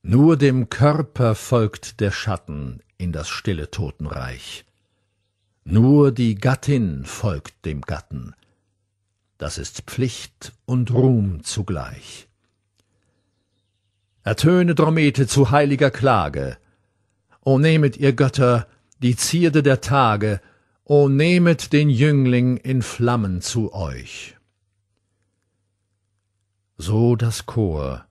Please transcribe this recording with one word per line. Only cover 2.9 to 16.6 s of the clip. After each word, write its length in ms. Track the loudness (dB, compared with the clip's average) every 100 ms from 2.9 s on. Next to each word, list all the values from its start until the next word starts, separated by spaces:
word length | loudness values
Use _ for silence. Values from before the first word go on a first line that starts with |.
| _
in 140 | -8
das 160 | -8 -10
stille 420 | -8 -6 -6 -8
Totenreich. 920 | -8 -8 -8 -10 -10 -12 -14 -16 -20 _ _ _ _ _ _ _ _ _ _ 0
Nur 480 | 2 6 6 4
die 220 | 2 -2 0
Gattin 680 | -2 -2 -2 -2 -2 -6
folgt 640 | -12 -6 -4 -4 -10 _ -10
dem 160 | -10
Gatten. 520 | -8 -10 _ -14 -14 -20 _ _ _ _ _ _ _ _ _ _
Das 140 | -10 -10
ist 260 | -14 -16 -12
Pflicht 680 | -6 -6 -6 -18 _ -20 _ -4
und 260 | -2 0
Ruhm 520 | 2 2 2 0 -4
zugleich. 840 | -8 -8 -6 -6 -8 -14 -20 -20 _ _ _ _ _ _ _ _ _ _ _ _ _ _ _ _ _ _ _ _
Ertöne 500 | -6 0 4 4 2
Drommete 540 | 2 2 2 2 2 0
zu 240 | 2 4
heiliger 400 | 4 2 2 0
Klage. 640 | 2 0 2 0 -4 -8 -10